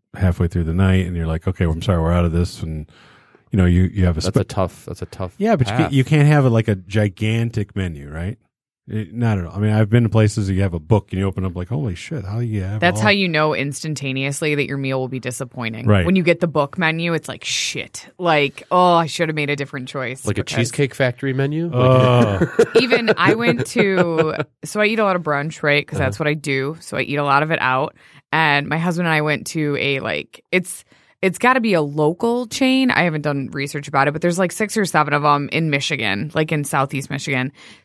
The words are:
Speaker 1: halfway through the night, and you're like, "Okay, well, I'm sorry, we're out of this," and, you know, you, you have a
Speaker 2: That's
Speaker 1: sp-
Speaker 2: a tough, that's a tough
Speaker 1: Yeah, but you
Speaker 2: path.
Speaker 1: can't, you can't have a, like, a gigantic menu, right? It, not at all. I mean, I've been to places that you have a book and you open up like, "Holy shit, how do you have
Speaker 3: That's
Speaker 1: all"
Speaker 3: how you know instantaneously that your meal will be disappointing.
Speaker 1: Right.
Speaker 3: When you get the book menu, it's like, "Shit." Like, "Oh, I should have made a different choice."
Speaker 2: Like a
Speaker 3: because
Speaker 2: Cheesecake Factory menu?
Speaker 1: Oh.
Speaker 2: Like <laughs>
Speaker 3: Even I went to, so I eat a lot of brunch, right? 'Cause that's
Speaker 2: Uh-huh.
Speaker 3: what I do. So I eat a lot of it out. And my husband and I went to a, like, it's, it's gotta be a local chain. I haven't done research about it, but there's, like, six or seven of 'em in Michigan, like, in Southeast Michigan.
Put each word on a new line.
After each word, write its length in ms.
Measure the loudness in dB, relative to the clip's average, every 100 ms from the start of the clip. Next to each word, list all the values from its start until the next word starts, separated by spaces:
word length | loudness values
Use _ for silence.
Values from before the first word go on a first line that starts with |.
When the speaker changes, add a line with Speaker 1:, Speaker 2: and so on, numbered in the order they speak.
| _
Speaker 1:
halfway 340 | 0 0 2 0
through 180 | 0 -2
the 80 |
night, 320 | 2 4 4 2
and 80 | -2
you're 120 | -2
like, 200 | -2 -4
"Okay, 180 | 0 0
well, 80 | 0
I'm 60 |
sorry, 200 | 0 0
we're 100 | 2
out 120 | 2 2
of 60 |
this," 300 | 2 -2 -4
and, 280 | -8 -8 -10 -18 -20 _ _ _ _
you 60 | 2
know, 80 | 4
you, 180 | 4 2
you 200 | 2 0
have 120 | 2
a 40 |
Speaker 2:
That's 140 | 0 0
Speaker 1:
sp- 40 |
Speaker 2:
a 20 |
tough, 420 | -2 -2 -4 -4 -16
that's 160 | -14
a 40 | -14
tough 260 | -10 -12 -4
Speaker 1:
Yeah, 160 | 0 2
but 100 | 0
you 40 |
Speaker 2:
path. 80 | 0
Speaker 1:
can't, 120 | 0
you 100 | 2
can't 240 | 2 4 6
have 180 | 6 4
a, 40 |
like, 180 | 4 2
a 80 | -2
gigantic 1000 | -2 0 0 0 -2 0 -2 -2 -4 -4
menu, 360 | -6 -6 -12
right? 260 | -8 -8 -8 _ _ _ _ -10
It, 220 | -8 -8
not 240 | -2 0 0
at 80 | -4
all. 100 | -2
I 40 |
mean, 120 | 0
I've 160 | 2 4
been 100 | 4
to 80 | 4
places 380 | 4 4 2 -2
that 80 | 0
you 80 |
have 100 | 0
a 60 | -2
book 300 | 0 0 0
and 80 | -2
you 80 | -2
open 180 | -2 -6
up 100 | -6
like, 120 | -6
"Holy 260 | -4 -4
shit, 320 | -6 -8 -10 -6
how 140 | -6
do 60 | -4
you 180 | -4
have 160 | -4 0
Speaker 3:
That's 180 | 0 2
Speaker 1:
all" 60 |
Speaker 3:
how 60 | 2
you 160 | 2 2
know 260 | 2 2
instantaneously 1040 | 0 -2 -4 -6 -6 -4 -4 -4 -2 0 0
that 100 | 0
your 120 | -2
meal 220 | -2 -2
will 80 | -4
be 120 | -6
disappointing. 640 | -8 -8 -10 -6 -6 -4 2
Speaker 1:
Right. 220 | 4 4
Speaker 3:
When 80 | 2
you 80 |
get 160 | 2 2
the 80 | 0
book 320 | 0 -2 -2
menu, 340 | -2 -2 -2
it's 140 | -4 -6
like, 160 | -10
"Shit." 640 | -6 -6 -6 -8 -12 -14 -18 -4
Like, 460 | 2 2 2 -2 0
"Oh, 220 | 4 6 4
I 100 | 2
should 240 | -2 -2
have 60 | -2
made 160 | -2
a 40 | -4
different 340 | -6 -8 -10
choice." 360 | -8 -8 -6 -4
Speaker 2:
Like 140 | -4
a 20 |
Speaker 3:
because 140 | -2 -2
Speaker 2:
Cheesecake 380 | -2 0 -2 0
Factory 380 | -2 0 -4
menu? 360 | -2 -2 -2 -2
Speaker 1:
Oh. 680 | 2 6 6 6 6 4 2 -2 2
Speaker 2:
Like 180 | 4 4
<laughs> 60 |
Speaker 3:
Even 320 | 4 2 2 2
I 200 | 4 4
went 320 | 2 0 -2
to, 640 | 0 2 2 -2 -4 -4 -6 -8 _ -10
so 160 | -2
I 40 | 0
eat 100 | 2
a 60 |
lot 120 | 0 0
of 60 |
brunch, 400 | -2 -4 -4 -4
right? 240 | 0 0 0
'Cause 140 | -2
that's 160 | -2 -2
Speaker 2:
Uh-huh. 80 |
Speaker 3:
what 60 | -2
I 20 |
do. 420 | -2 -2 -4 -4 -8
So 180 | -8 -6
I 40 |
eat 160 | -4 -2
a 60 |
lot 200 | 0 2
of 80 | 2
it 80 | -2
out. 340 | 0 0 -2 _ _ -20 -4
And 360 | 0 2 2 0
my 120 | -2
husband 280 | -2 -2 0
and 60 |
I 80 | 0
went 240 | 0 -2 -4
to 280 | -4 -2 -2
a, 200 | -2 -4
like, 440 | -4 -6 -8 -18 -4
it's, 320 | -4 -4 -12 -16 _ _ -4
it's 160 | -4 0
gotta 200 | 2 2
be 140 | 2
a 80 | 2
local 640 | 0 0 0 2 -2 -2 -4
chain. 440 | -2 2 2 2
I 100 | 2
haven't 200 | 0 0
done 260 | -2 -4 -4
research 360 | -6 -8 -8 -4
about 200 | 0 0
it, 40 |
but 80 | 2
there's, 160 | -2 0
like, 120 | -2
six 260 | -2 -4 -2
or 80 | 0
seven 280 | 0 2
of 120 | 2 2
'em 240 | 2 0
in 180 | -2 0
Michigan, 600 | 0 -2 -4 -2 -2 -4 -2
like, 160 | -2
in 120 | -2
Southeast 460 | -2 -2 -2 -4 -8
Michigan. 420 | -8 -6 -4 -4 -8 -20 -20